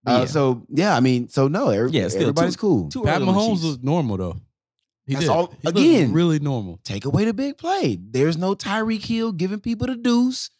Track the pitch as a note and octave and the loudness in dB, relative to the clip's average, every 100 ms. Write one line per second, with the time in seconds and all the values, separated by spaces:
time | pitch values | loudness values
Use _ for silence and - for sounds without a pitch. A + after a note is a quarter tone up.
0 | - B2 B2 D3+ C3+ A#2+ - C3 G3+ C#3 | 2 0 2 0 0 0 -2 0 2 4
1 | C3 B2 A#2+ - C3+ F3+ C4 G#2 B2 C#3+ | 4 2 -2 0 0 2 0 2 2 0
2 | F#2 - D3+ D3 E3+ F3+ G#3+ B2+ E2+ B3+ | -2 0 0 2 0 0 0 0 0 -4
3 | F3+ E3 F#3 F#3+ A3+ G3 D#3+ C3 C3 E3+ | -2 0 2 2 2 0 -4 -4 -2 0
4 | C3 F#2+ F2+ E2+ _ _ _ _ _ _ | 0 -4 -6 -8 _ _ _ _ _ _
5 | - C3+ E3 D#3+ F3 - E3 F#3 D4+ C#4+ | -8 -2 0 0 -2 -4 -2 4 6 6
6 | C3 D#3 E3+ D#3 C#3+ B2+ F#2+ E2+ - G2+ | 4 2 2 2 0 -4 -6 -12 -8 -6
7 | B2+ - A3 G#3 C#4 - E4 G4 G#3 F2+ | -2 0 0 -2 -6 -6 -4 -2 -2 -4
8 | G2 B2 D3+ E3 F#3 G3 - G#3+ A3 A3 | -4 0 0 0 -2 -4 -4 -4 -2 -4
9 | - A3+ A3+ F3 F#3 G#3 A#3 A3+ B3 A#3+ | -4 -4 -4 -4 -4 -4 -6 -4 -4 -2
10 | A#3+ A#3+ B3+ B3+ - | 0 2 2 -2 -12